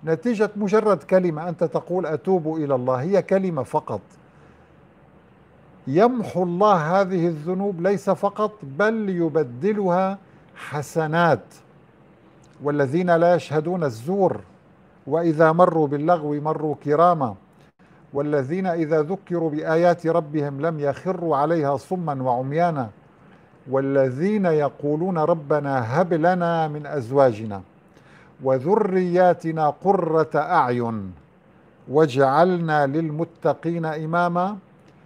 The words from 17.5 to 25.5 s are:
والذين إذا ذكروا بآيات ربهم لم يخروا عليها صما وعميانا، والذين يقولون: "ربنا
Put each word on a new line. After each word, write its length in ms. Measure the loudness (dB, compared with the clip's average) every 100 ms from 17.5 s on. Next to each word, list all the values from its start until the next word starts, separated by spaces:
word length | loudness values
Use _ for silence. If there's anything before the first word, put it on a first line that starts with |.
| _ _ _ _ _ _
والذين 540 | -6 -2 -2 -2 -4 -2
إذا 340 | -2 0 0
ذكروا 480 | 0 -4 -4 -4 -2
بآيات 580 | -4 -2 2 4 2 0
ربهم 540 | 0 0 -4 -4 -4
لم 180 | -4 -2
يخروا 580 | -4 -4 -4 -4 -2 0
عليها 400 | 2 2 0 -2
صما 460 | -4 -6 -4 -4
وعميانا، 640 | -2 -2 -2 0 0 0 -6 -10 _ _ -20 -20 _ _ -4
والذين 760 | -2 0 2 0 0 -2 0 0
يقولون: 720 | 2 0 -2 -4 -2 -2 0
"ربنا 840 | 0 0 0